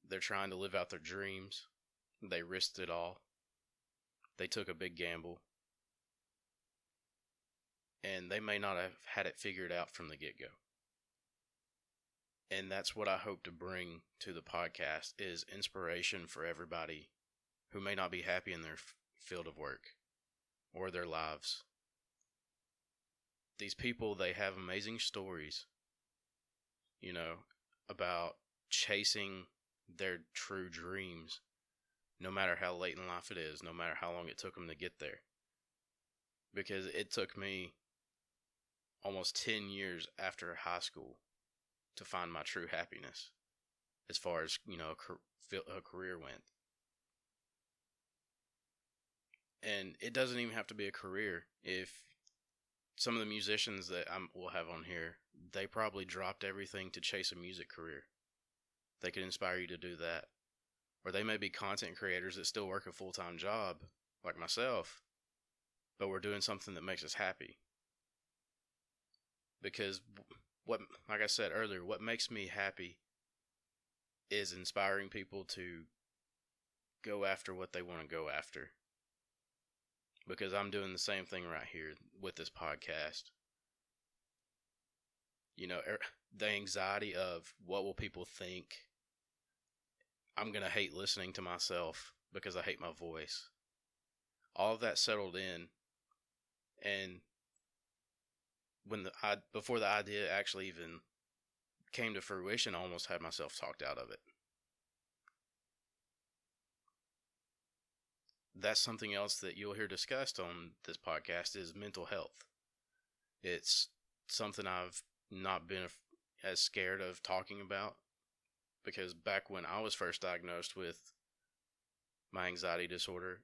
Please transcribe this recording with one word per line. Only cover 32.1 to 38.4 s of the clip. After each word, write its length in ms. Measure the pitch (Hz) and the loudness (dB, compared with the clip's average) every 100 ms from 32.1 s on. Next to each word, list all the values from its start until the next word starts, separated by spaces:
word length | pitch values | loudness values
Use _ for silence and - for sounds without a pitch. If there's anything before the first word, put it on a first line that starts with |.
| _ | _
no 100 | 92 | -2
matter 280 | 98 95 87 | 4 6 6
how 160 | 90 90 | 2 2
late 220 | 92 80 | 0 0
in 100 | 90 | -2
life 220 | 87 - | -4 -2
it 80 | 90 | -2
is, 240 | 80 76 | -2 -4
no 100 | 82 | -6
matter 220 | 85 85 78 | -2 -2 0
how 140 | 87 | 0
long 160 | 87 85 | -2 -4
it 80 | - | -6
took 180 | 92 | -6
them 140 | 90 85 | -6 -8
to 80 | 76 | -6
get 220 | 90 - | -6 -4
there. 240 | 76 - - _ _ _ _ _ _ _ _ _ _ _ _ | -8 -8 -14 _ _ _ _ _ _ _ _ _ _ _ _
Because 320 | 98 98 98 | -4 -2 -2
it 260 | 95 90 101 | 0 -2 0
took 260 | - 95 - | 0 -2 -2
me 360 | 98 95 87 - _ _ _ _ _ _ | -2 -2 -4 -10 _ _ _ _ _ _